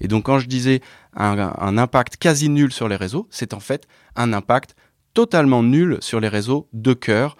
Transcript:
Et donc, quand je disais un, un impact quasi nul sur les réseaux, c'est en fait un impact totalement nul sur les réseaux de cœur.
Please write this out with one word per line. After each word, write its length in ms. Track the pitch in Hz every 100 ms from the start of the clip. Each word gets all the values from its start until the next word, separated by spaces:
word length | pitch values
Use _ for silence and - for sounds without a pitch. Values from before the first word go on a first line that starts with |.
Et 60 | 95
donc, 200 | 107 104
quand 120 | 135
je 80 | 123
disais 360 | 127 127 131 - - _ -
un, 360 | 104 101 95 -
un 200 | 98 104
impact 380 | 123 135 123 -
quasi 320 | 175 143 151
nul 240 | 147 143
sur 140 | - 113
les 100 | 98
réseaux, 300 | 95 143 226
c'est 260 | - 113
en 60 | 101
fait 280 | - 160 _ _ _
un 180 | - 120
impact 440 | 104 - 123 - _ _ _ _
totalement 500 | - 233 175 139 123
nul 320 | 117 143 180 123
sur 200 | - 113
les 80 | 107
réseaux 400 | 104 107 143 -
de 200 | 113 117
cœur. 440 | 131 - 107 143 -